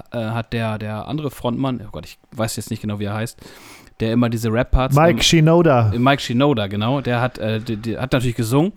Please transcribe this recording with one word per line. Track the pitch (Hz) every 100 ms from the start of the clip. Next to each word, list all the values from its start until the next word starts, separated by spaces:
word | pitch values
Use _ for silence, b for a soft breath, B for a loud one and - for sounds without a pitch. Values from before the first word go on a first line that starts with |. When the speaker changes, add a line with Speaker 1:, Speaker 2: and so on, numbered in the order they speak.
| -
Speaker 1:
äh, | 123
hat | 110 117 -
der, | 117 110 107
der | 107 107 -
andere | 147 143
Frontmann, | - 123 120 135 120
oh | 104
Gott, | 78 87
ich | - _
weiß | - 110 -
jetzt | -
nicht | 110
genau, | 107 104
wie |
er | 101
heißt, | 107 117 - B B B B B -
der | 113
immer | 117 120
diese | 117 113
Rap-Parts | 113 131 131 131
Speaker 2:
Mike | 143 160
Speaker 1:
im | 113
Speaker 2:
Shinoda. | - 165 156 170 170 123 107
Speaker 1:
äh, | 117
Mike | 131 139
Shinoda, | - 120 147 120 101
genau, | 101 110 139
der | 123 120
hat, | 127 -
äh, | 107 110
die, | 113 107
die, | 113 101
hat | 113
natürlich | 131 123 117
gesungen | 110 135 190